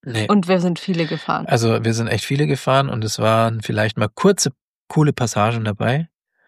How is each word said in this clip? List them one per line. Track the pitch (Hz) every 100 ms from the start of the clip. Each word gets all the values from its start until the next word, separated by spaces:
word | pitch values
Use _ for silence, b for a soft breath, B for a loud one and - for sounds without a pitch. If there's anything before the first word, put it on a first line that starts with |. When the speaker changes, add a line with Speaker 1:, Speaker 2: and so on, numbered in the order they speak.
Speaker 1:
Nee. | - 117 104
Speaker 2:
Und | 208 170
wir | 185
sind | 180 165
viele | - 170 160
gefahren. | 160 - 165 -
Speaker 1:
Also | 120 113 110
wir | 113
sind | 113 117
echt | 110
viele | - 139 151
gefahren | 139 - 131 139
und | 117
es | 110 -
waren | 110 113 113 113
vielleicht | - 107 107 -
mal | 107
kurze, | - 190 196 - - _ _ _
coole | - 147
Passagen | 135 117 - 104 117
dabei. | 110 104 110 135 165 _ _ _